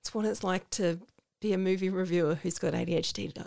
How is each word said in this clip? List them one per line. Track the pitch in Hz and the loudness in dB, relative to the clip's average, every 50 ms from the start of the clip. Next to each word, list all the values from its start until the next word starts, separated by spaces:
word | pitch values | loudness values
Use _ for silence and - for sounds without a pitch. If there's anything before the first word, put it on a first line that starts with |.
It's | - - - | -10 -6 -4
what | 220 208 | -2 0
it's | 214 208 - - | 0 -2 0 0
like | 190 185 185 - _ | 0 -2 -2 -2 _
to | - - 202 170 170 170 208 _ _ _ _ _ _ _ | -2 0 2 2 0 0 -6 _ _ _ _ _ _ _
be | - 214 196 | -2 0 2
a | |
movie | 185 190 185 190 190 190 185 | 2 4 2 2 2 2 0
reviewer | 190 185 185 175 170 175 170 147 170 | 0 0 0 2 2 2 4 4 2
who's | 151 - 180 175 - | 0 -2 -4 -2 0
got | - 165 151 | -2 0 0
A | 175 180 | 0 0
D | 170 170 | 0 0
H | 165 165 - - | 0 0 0 -2
D, | - 202 - - - - | -4 -6 -6 -8 -10 -14